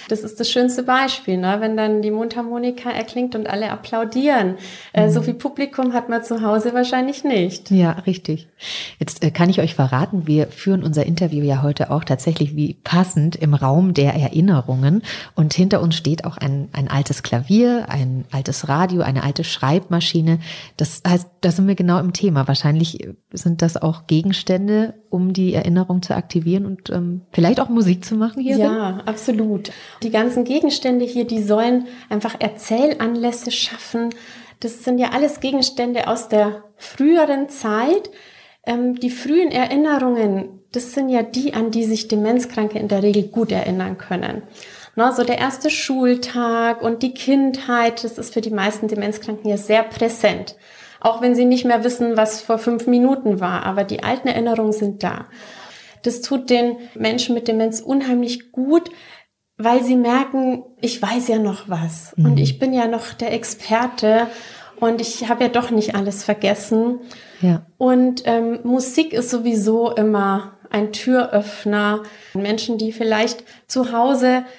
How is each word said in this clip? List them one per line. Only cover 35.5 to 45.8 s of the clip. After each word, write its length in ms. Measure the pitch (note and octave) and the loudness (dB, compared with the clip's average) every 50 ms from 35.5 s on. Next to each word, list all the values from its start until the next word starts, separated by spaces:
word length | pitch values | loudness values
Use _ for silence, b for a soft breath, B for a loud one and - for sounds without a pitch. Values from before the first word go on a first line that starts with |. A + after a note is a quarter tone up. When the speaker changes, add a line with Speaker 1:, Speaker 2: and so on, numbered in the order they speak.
| C4+ C4+ B3+ - - - A#3+ A#3+ B3 A#3 - - | 0 0 -2 -2 -2 -2 -2 -2 -2 -2 -2 -2
Speaker 1:
aus 200 | A#3 B3 - - | -2 -4 -4 0
der 360 | A3 G#3+ G#3 G#3 G#3 - - - _ | 2 2 2 2 0 -6 -12 -20 _
früheren 720 | _ - - - - C4+ D4+ E4+ E4+ D#4 D4 C#4 C4+ C#4+ C#4 | _ -20 -18 -4 2 4 4 6 6 4 4 2 -2 -2 -4
Zeit. 640 | - - - A3 G#3 A3 A#3+ D4 F4+ G#4 G#4 - B B B B B B B B B B B | -6 -6 -4 -2 0 0 2 2 2 0 0 -6 B B B B B B B B B B B
Ähm, 280 | A3+ A#3+ A#3+ B3 B3 B3 | -4 -2 0 0 -2 -2
die 140 | B3 B3 B3 | -2 -4 -4
frühen 400 | - - - C4 D4+ F4 F4+ D4 | -4 -4 -4 0 2 2 2 2
Erinnerungen, 1080 | - B3+ B3+ - C4+ C#4+ D4+ D4+ D4 C4+ B3+ B3+ A#3+ A3+ G#3+ G#3 F#3+ G3 F#3+ - - - _ _ - | 2 0 -2 0 2 2 2 4 2 2 2 2 2 2 2 2 0 0 -4 -6 -12 -18 _ _ -6
das 200 | B3 B3 - - | -4 -4 -2 -2
sind 160 | C#4+ C4+ B3+ | -2 0 2
ja 140 | B3+ A#3+ A#3 | 2 2 0
die, 320 | A#3+ - B3+ C#4 C#4+ - | 0 -4 -4 -4 -2 -2
an 160 | A3 A3+ A3+ | -2 -2 -2
die 140 | A3 A#3 A3+ | 0 0 0
sich 240 | A3 A3 G#3+ - - | 0 0 -2 -2 -2
Demenzkranke 720 | A3 G#3 G#3 A3 A#3+ B3 B3 - - A3+ G#3+ G#3 G#3+ G#3+ | 0 0 2 2 2 2 0 -2 -4 -2 -2 -2 -2 -4
in 100 | G#3+ G3+ | -2 0
der 140 | G3+ G3 G3+ | 0 2 2
Regel 220 | G#3 G3+ G#3 F3+ | 4 4 2 0
gut 280 | G3+ - A#3 A3+ - G3 | 0 0 -2 0 0 0
erinnern 460 | F#3 - - F3+ F#3 F#3 F#3+ F#3+ F#3 | -2 -2 -2 -2 -2 -2 -4 -6 -10
können. 440 | - - F#3 F3+ - - - G#3+ - B B B B B B B B B B | -8 -6 -6 -4 -4 -6 -8 -8 -10 B B B B B B B B B B
Na, 160 | A3 A#3 B3+ B3+ | 2 2 2 2
so 120 | B3 B3 | 0 0
der 140 | A#3+ A#3+ - | 0 0 -2
erste 320 | A#3+ C4+ B3+ - - D4+ | -2 -4 -4 -2 -2 -2
Schultag 1120 | D4 - | -2 -2